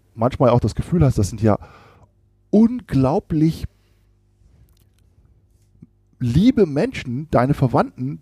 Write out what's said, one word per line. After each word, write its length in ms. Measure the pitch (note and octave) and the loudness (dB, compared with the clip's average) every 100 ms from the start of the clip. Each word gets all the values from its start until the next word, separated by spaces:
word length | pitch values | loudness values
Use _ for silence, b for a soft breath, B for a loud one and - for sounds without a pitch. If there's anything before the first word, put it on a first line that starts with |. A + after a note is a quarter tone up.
| _ - | _ -6
manchmal 340 | A#2+ - B2+ | -4 0 2
auch 80 | A#2+ | 2
das 140 | A2 | 0
Gefühl 300 | - - F3 | -6 -4 0
hast, 140 | C#3 A#2 | 2 0
das 100 | F#2 | -2
sind 120 | G#2+ | 0
ja 160 | A2 - b b b b b _ _ _ _ | 0 0 b b b b b _ _ _ _
unglaublich 1160 | G#3 A3+ B3 - C3 C3 F#3 - D#3 D#3+ - - _ _ _ _ _ _ _ _ _ _ _ _ _ _ _ _ _ _ _ _ _ - _ _ - | 2 2 -2 -4 0 0 -2 -2 0 0 -2 -10 _ _ _ _ _ _ _ _ _ _ _ _ _ _ _ _ _ _ _ _ _ -20 _ _ -6
liebe 480 | B2 C3 A#3 B3 F3 | -2 2 4 4 2
Menschen, 640 | C3+ A#3+ - - A#2+ D#3 | 0 -4 -6 -8 -8 -2
deine 240 | A#2+ B2+ | 0 2
Verwandten, 640 | - C3 C#3 G#3+ - C3 D#3+ | 2 0 0 -2 -6 -10 -10